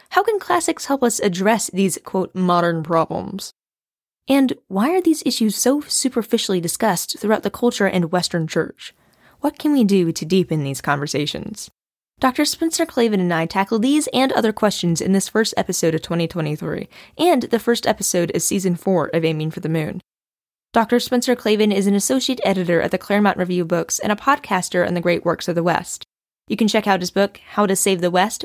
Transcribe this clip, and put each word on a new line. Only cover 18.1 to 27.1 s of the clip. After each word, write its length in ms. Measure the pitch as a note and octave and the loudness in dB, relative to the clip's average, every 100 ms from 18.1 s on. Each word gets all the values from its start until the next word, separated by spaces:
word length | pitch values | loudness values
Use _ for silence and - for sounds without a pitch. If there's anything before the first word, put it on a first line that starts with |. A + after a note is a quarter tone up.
| F3+ E3+ - | 0 0 -2
of 60 | |
season 340 | - G3+ F#3 F3 | -2 0 0 0
four 300 | - F#3 C#3+ | 0 0 2
of 100 | E3+ | 0
Aiming 260 | D#3+ D#3 D#3 | 0 0 -4
for 100 | D#3+ | -4
the 100 | D#3+ | -4
Moon. 320 | D#3+ D#3 F3 - _ _ _ _ _ _ | -2 -2 -8 -14 _ _ _ _ _ _
Doctor 260 | - A3 A#3+ | -2 2 0
Spencer 340 | - B3 B3+ | 2 -2 0
Klavan 380 | A#3+ G#3+ G#3 G#3+ | 0 2 2 4
is 140 | G3 G3 | 2 2
an 80 | |
associate 480 | G3+ - C4 C4+ C4 | 2 2 0 0 -2
editor 380 | - F#3+ F3 E3+ | 0 0 2 0
at 80 | E3 | 0
the 80 | F#3 | -4
Claremont 400 | - G3+ G#3 - | 0 2 2 2
Review 260 | F3+ F3+ | -2 -2
Books 340 | E3 E3+ E3 - | 0 -2 -2 -4
and 140 | G#3+ | -2
a 20 | |
podcaster 720 | G#3 - C#4+ - F#3+ - F3+ F3 | -2 0 0 0 -4 0 0 0
on 60 | |
the 80 | F3 | 0
great 240 | F3 E3+ | 0 0
works 240 | E3+ E3 - | 0 -2 -2
of 60 | |
the 80 | E3+ | -2
West. 420 | E3+ D#3+ - - - _ _ _ _ | 0 -2 -4 -14 -16 _ _ _ _
You 120 | G#3+ | 0
can 100 | A3 | 2
check 180 | A3 G#3 | 2 2
out 140 | F#3+ | 0
his 100 | F3 | 0